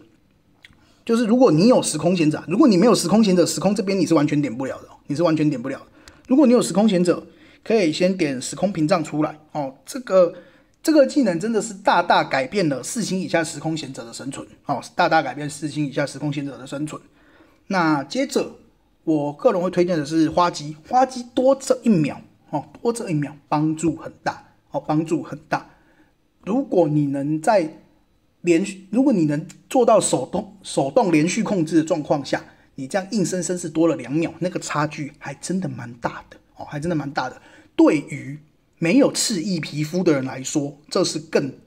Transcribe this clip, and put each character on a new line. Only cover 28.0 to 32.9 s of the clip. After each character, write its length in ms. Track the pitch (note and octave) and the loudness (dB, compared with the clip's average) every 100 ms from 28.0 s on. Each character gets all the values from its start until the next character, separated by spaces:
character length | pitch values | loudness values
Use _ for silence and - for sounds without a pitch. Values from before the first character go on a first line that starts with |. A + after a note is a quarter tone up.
| _ _ _ _ | _ _ _ _
连 220 | E3+ E3 | 0 0
续， 220 | C#3+ - - | 0 -8 -6
如 100 | A3 | 0
果 100 | C#4 | 2
你 120 | G#3+ | 2
能 200 | D3+ D3 - - - | 2 -2 -6 -14 -4
做 160 | C4+ | 2
到 160 | A#3 G#3+ | 4 4
手 240 | - - E3+ | 4 -2 -4
动， 300 | F3+ - - | -8 -8 -14
手 260 | - - C#3 | -8 -4 0
动 180 | F#3+ G#3 | 2 2
连 180 | D#3 D#3+ | 4 2
续 140 | G#3 | 0
控 240 | G3+ G3+ D#3 | -2 -2 0
制 120 | E3 | 0
的 40 | |
状 180 | D#3 E3 | 0 -2
况 240 | C#3+ D#3 | -2 -4
下， 160 | C3 - - - _ - | -2 -6 -6 -20 _ -14
你 100 | |
这 100 | C3+ | -6